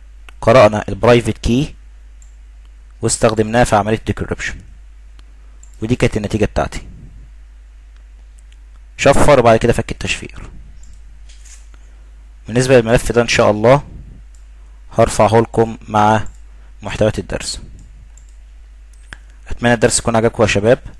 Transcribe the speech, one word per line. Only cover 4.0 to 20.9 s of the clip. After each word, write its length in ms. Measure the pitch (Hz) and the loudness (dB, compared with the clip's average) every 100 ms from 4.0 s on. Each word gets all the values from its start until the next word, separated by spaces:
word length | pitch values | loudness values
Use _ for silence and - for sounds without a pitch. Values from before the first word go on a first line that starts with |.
| - | -4
decryption. 440 | 98 92 - - - - - - - - - - - - - - - | -8 -8 -8 -10 -12 -18 -20 -20 -20 -20 -20 -20 -20 -20 -20 -20 -12
ودي 140 | 110 120 | -4 -2
كانت 220 | 123 110 | -2 -2
النتيجة 280 | 104 110 101 | -4 -2 -2
بتاعتي. 420 | - 71 - - - - - - - - - - - - - - - - - - - - - - - | -2 -6 -8 -16 -20 -20 -20 -20 -20 -20 -20 -20 -20 -20 -20 -20 -20 -20 -20 -20 -20 -20 -20 -20 -2
شفر 420 | 139 139 - 139 | 2 4 6 6
وبعد 180 | 117 113 | 6 4
كده 160 | 117 | 2
فك 180 | 117 - | -2 -4
التشفير. 580 | - - - - - - - - - - - - - - - - - - - - - - - - - - | -8 -8 -8 -10 -18 -18 -20 -20 -20 -20 -20 -20 -20 -20 -20 -20 -20 -20 -20 -20 -20 -20 -20 -20 -20 -6
بالنسبة 320 | 113 127 131 | -2 2 2
للملف 320 | 113 120 - | 4 0 0
ده 100 | 113 | 0
إن 60 | 117 | 0
شاء 240 | - 110 | 2 2
الله 320 | 107 110 139 - - - - - - - - - - - - | 2 2 2 0 -16 -20 -20 -20 -20 -20 -20 -20 -20 -8 -2
هرفعه 420 | 113 - 107 113 | 0 2 2 2
لكم 380 | 113 - 113 110 - | 0 -2 -2 -4 -4
مع 400 | 107 107 110 - - - - - - | 0 2 2 -2 -12 -20 -20 -20 -18
محتويات 380 | 101 - 110 104 | -14 -2 -2 -2
الدرس. 420 | 92 - - - - - - - - - - - - - - - - - - - - - - | -8 -10 -10 -12 -14 -20 -20 -20 -20 -20 -20 -20 -20 -20 -20 -20 -20 -20 -20 -20 -20 -20 -12
أتمنى 260 | - 120 | -4 0
الدرس 260 | 120 117 - | 0 0 0
يكون 160 | - 113 | -2 0
عجبكم 280 | 110 - | 0 0
يا 40 | 104 | 0
شباب. 320 | 101 107 135 - | 0 0 0 -2